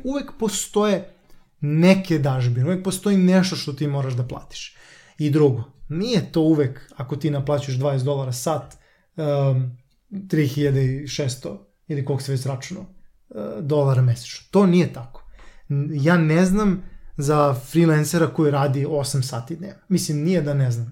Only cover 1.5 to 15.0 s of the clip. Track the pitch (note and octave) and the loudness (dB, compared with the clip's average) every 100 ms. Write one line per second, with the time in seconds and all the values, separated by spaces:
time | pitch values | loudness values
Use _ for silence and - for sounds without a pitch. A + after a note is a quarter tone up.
1.5 | _ D3 D#3 F3+ F#3+ - D#3 C#3 C3 B2 | _ -2 4 6 6 4 0 2 0 0
2.5 | A#2+ C#3 F#3 F#3 F3+ G#3 G3 F3+ F#3 F#3 | 0 0 -2 -4 -4 0 4 6 4 2
3.5 | D#3 - C#3 D3 C#3 C3 B2 A#2+ - - | -2 -6 -4 -2 -2 -2 -4 -4 -8 -14
4.5 | - - - - - _ - D3+ D3+ D3 | -16 -18 -20 -20 -20 _ -6 0 4 4
5.5 | A2+ - - - D#3 A3+ G#3+ B2+ E3+ D#3 | 2 -6 -14 -8 -4 0 0 0 2 4
6.5 | D#3 C#3 C#3 - - B2+ D3 D#3 C#3 C#3 | 4 2 -4 -14 -12 -8 -4 -2 -2 0
7.5 | D3 C#3 B2+ C#3+ C3+ B2+ C#3 C3 B2 E3 | -2 -2 -2 -2 0 -2 -2 -4 -4 -4
8.5 | D3+ - - _ _ _ - D3+ C#3+ C#3 | -4 -6 -20 _ _ _ -6 -2 2 2
9.5 | C3 B2+ - _ _ _ G3 - D3+ C#3+ | 2 -2 -8 _ _ _ -14 -2 0 0
10.5 | C#3+ C#3+ C3+ C3 C3+ D3 - C#3 B2 D#3+ | 0 0 2 0 -2 -6 -4 -4 -6 -10
11.5 | G3+ _ _ - C#3+ C3 C3 - C3+ C3 | -12 _ _ -8 -6 -4 -4 -2 -4 -4
12.5 | C3 - F#3 F#3+ - - _ - G#3+ G#3+ | -8 -10 -14 -16 -20 -20 _ -18 -12 -10
13.5 | A3 D3 D3 C#3 B2+ B2+ A#2 - - - | -6 -2 2 4 4 4 2 -4 -16 0
14.5 | F#3+ F#3+ F3+ D#3+ - | 4 6 6 2 -4